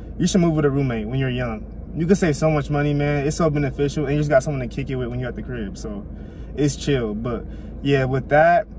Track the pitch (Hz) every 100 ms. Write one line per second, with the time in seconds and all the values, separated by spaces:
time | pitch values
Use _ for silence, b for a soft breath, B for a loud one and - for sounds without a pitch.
0 | B - 180 196 170 156 147 135 135 117
1 | 107 131 135 123 123 110 - - - -
2 | 165 196 170 139 156 151 139 147 147 143
3 | 143 147 143 151 165 147 143 135 143 156
4 | 135 147 147 139 131 127 123 - 131 131
5 | 123 123 127 104 110 123 101 90 113 104
6 | - B B B B 120 147 131 - 139
7 | 113 104 120 113 - B B - 139 139
8 | 131 135 - 147 165 175 -